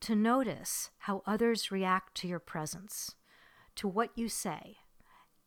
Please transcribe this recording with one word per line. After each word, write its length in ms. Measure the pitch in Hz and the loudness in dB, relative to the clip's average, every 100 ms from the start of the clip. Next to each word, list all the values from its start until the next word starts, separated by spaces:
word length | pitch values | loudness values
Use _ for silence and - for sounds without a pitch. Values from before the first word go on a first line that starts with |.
to 160 | - 214 | 2 4
notice 760 | 220 254 226 139 - - - _ | 6 6 2 -2 -4 -4 -6 _
how 240 | - 196 | -4 -4
others 460 | - 214 233 220 - | 0 2 4 2 0
react 440 | 190 185 185 - - | 0 2 2 0 -8
to 120 | 175 | -4
your 100 | 170 | -6
presence, 760 | - 165 156 175 208 - - - _ - - - - | -4 -6 -4 -8 -10 -10 -10 -12 _ -20 -20 -20 -16
to 140 | - 202 | -4 -2
what 220 | 190 233 | 0 0
you 140 | 226 233 | -2 -4
say, 480 | - 190 156 - - _ _ _ - _ _ | -2 -4 -6 -10 -20 _ _ _ -20 _ _